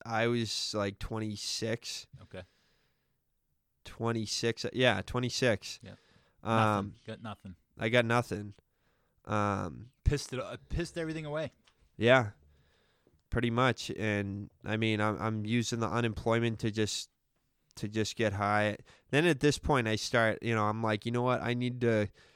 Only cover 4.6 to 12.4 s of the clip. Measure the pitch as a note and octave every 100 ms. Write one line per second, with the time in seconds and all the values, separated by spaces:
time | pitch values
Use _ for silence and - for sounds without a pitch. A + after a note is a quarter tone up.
4.6 | - A#2 B2+ F#2+ - B2 B2 - B2+ G#2
5.6 | - - G2 - _ _ _ _ - A2+
6.6 | G#2+ G#2 G2+ - - G#2 G#2+ G#2 G2 F2
7.6 | _ - A2+ B2 A#2 A#2+ A#2 G2+ G#2 -
8.6 | _ _ _ _ _ _ - G#2 G#2 G2+
9.6 | F#2 B1 B2 _ - C#3+ - B2+ G2 B2
10.6 | - D#3 E3+ F3 D#3+ D#3+ D3+ - D#3 -
11.6 | _ _ _ - A2+ C3 G#2+ -